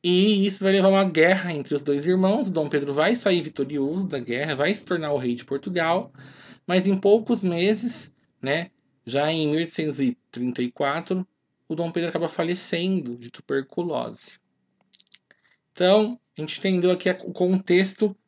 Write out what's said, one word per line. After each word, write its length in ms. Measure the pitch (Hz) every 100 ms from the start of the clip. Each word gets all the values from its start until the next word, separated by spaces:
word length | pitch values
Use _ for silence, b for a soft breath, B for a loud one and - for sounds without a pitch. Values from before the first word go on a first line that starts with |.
E 440 | 175 180 202 208 196
isso 180 | 190
vai 80 | 190
levar 160 | 196 190
uma 160 | 196
guerra 480 | 190 156 165 185 185
entre 240 | 151 139 147
os 60 |
dois 240 | 143 143 156
irmãos. 420 | 185 190 226 202
O 40 |
Dom 180 | 165 147
Pedro 240 | 147 143
vai 240 | 143 170 240
sair 240 | 208 180
vitorioso 680 | 151 - 139 147 139 175 190
da 120 | 143
guerra, 360 | 117 120 151 139
vai 180 | 151
se 120 | 208 -
tornar 260 | 175 151
o 60 | 143
rei 160 | 127
de 100 | 120
Portugal, 680 | - 139 - 180 160 180 247 B B B B B -
mas 220 | 185 190
em 100 | 190
poucos 460 | 196 220 220 233
meses, 680 | 190 170 185 214 233 - - _ _ _
né, 300 | 131 151 180 _ _ _ -
já 240 | 135 151
em 180 | 160 151
mil 100 | 151
oitocentos 420 | 170 - 156 143
e 180 | 131 123 _
trinta 300 | 120 123 123
e 100 | 123
quatro, 560 | - 139 156 170 185 185 _ _ _ _
o 80 | 160
Dom 160 | 170
Pedro 160 | 170 170
acaba 220 | 160 165
falecendo 880 | - 165 180 - 170 185 190 127 120
de 120 | 120
tuberculose. 1120 | - - 139 135 - 175 123 117 113 - - _ _ _ _ _ - _ - _ b b b _
Então, 480 | - 180 208 214 247 _ -
a 40 |
gente 180 | 156 -
entendeu 320 | 196 185 180
aqui 180 | 180 185
o 240 | 185 -
contexto 840 | - 180 190 - 175 190 - 214 196